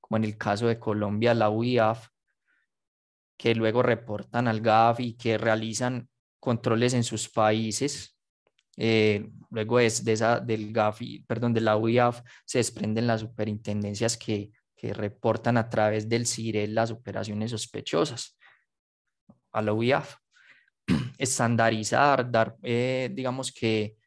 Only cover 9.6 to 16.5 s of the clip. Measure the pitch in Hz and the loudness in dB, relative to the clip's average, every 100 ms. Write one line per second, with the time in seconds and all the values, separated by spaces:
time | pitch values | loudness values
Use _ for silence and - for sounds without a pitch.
9.6 | 110 120 117 113 113 110 110 117 120 110 | 0 4 4 2 -2 2 2 2 0 -4
10.6 | 104 113 107 107 120 104 - 117 120 113 | -2 0 0 0 -12 -14 -8 -2 0 2
11.6 | 110 107 113 117 123 120 - - - 131 | 2 2 2 4 2 0 -16 -20 -4 -2
12.6 | 113 - 107 110 120 113 110 - 110 104 | -2 -2 -4 0 0 0 -4 -6 -6 -4
13.6 | - 104 101 104 113 - - 107 107 _ | -6 -4 -4 -2 -2 -2 -4 -4 -6 _
14.6 | _ _ 110 104 104 - 117 110 123 120 | _ _ -8 -6 -6 -2 -2 0 2 0
15.6 | 113 117 107 107 107 117 120 - 113 | 2 2 2 0 0 -2 -2 -4 -4